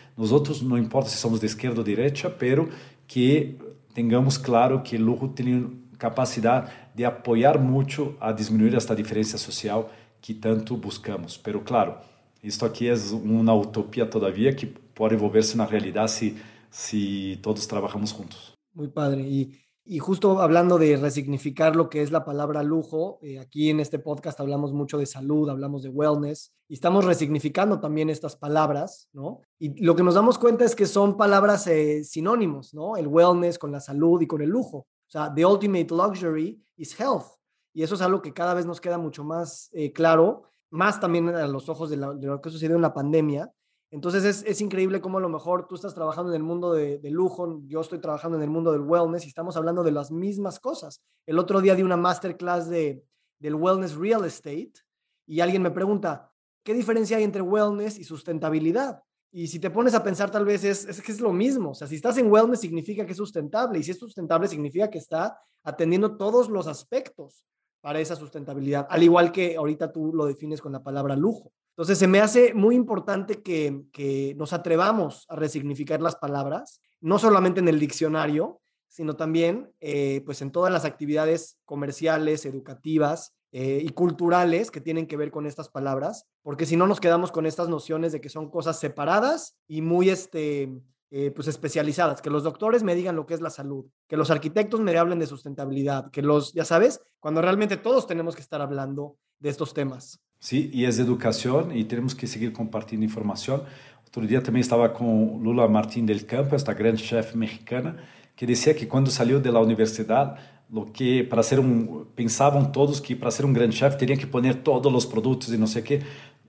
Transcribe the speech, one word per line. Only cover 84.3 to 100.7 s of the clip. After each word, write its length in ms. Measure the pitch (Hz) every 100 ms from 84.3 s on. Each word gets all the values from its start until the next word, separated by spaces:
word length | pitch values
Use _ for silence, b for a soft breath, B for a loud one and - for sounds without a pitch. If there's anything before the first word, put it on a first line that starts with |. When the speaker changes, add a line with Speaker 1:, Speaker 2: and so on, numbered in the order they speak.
| 175 175 170 226
Speaker 2:
que 80 | 151
tienen 260 | 160 160 160
que 100 | 151
ver 140 | 147
con 160 | 151 147
estas 220 | 143 151
palabras, 580 | 139 139 135 156 226 - _
porque 240 | - 139 156
si 100 | 165
no 120 | 185
nos 100 | 202
quedamos 320 | 170 170 180
con 160 | 165 160
estas 220 | 156 170
nociones 420 | 156 - 156 165
de 100 | 151
que 80 | 139
son 220 | 156 151
cosas 300 | 170 160 156
separadas 760 | 147 143 147 196 254 320 - _ _
y 120 | 156
muy, 300 | 160 175 190
este, 720 | 190 - 160 151 143 135 127 - _ _
eh, 180 | 139 143
pues 160 | 143 151
especializadas, 760 | 147 151 156 151 147 165 139
que 80 | 151
los 140 | 147
doctores 400 | 156 156 214 233
me 140 | 214 175
digan 180 | 180
lo 100 | 160
que 100 | 147
es 60 | 165
la 100 | 160
salud, 360 | 147 139 139 131 _ _
que 80 | 156
los 160 | 156
arquitectos 480 | 151 151 208 208 220
me 180 | 208 165
hablen 220 | 170 170
de 60 | 151
sustentabilidad, 840 | 139 147 139 139 139 139 139 135
que 120 | -
los, 300 | 143 147 139
ya 120 | 165
sabes, 360 | 151 170 240 - b b
cuando 200 | 151 160
realmente 360 | 180 196 208 196
todos 320 | 220 262 -
tenemos 260 | 170 165
que 80 | 165
estar 180 | 143 151
hablando 560 | 143 139 135 139 147 - _ _
de 100 | 143
estos 240 | 139 156
temas. 480 | - 135 127 - - _ _
Speaker 1:
Sí, 300 | - 127 -